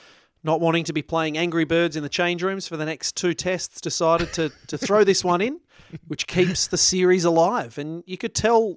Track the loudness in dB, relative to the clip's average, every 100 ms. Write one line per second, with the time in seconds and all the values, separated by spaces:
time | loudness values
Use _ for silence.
0 | -10 _ _ _ -2 0 2 0 -2 -6
1 | -4 -2 -2 -2 -2 0 0 2 0 -2
2 | -6 -2 -2 -2 -4 -4 -8 -6 -6 -6
3 | -6 -2 -2 -2 -2 -4 -6 -10 -8 -2
4 | 2 2 0 -4 -4 -6 -12 -6 2 4
5 | 4 4 2 0 0 -4 _ -20 -20 -18
6 | -10 -10 -4 0 2 0 -2 0 2 4
7 | 4 4 4 4 4 2 -4 -8 -10 -10
8 | -10 -8 -6 -2 4 4 4